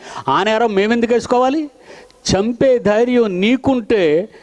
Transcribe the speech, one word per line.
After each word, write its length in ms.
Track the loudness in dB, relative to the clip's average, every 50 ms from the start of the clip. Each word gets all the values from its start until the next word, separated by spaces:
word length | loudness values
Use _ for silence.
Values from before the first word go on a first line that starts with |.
| -10 -18 -16 -10 -4 -2
ఆ 140 | 0 0
నేరం 320 | 0 0 0 0 0 0 0
మేమెందుకు 400 | 0 0 0 0 0 0 0 0
వేసుకోవాలి? 560 | -2 0 0 0 2 2 0 0 -2 -6 -8 _ -20 -20 -20 -20 -20 -20 -20 -20 _ -6 -2 -2
చంపే 420 | -2 -2 -2 -2 0 2 2 2 2
ధైర్యం 640 | 0 0 0 2 0 2 2 2 2 0 0 0
నీకుంటే 880 | 0 0 0 0 0 0 -2 -2 0 -2 0 0 2 2 2 0 -2 -4 -12 -20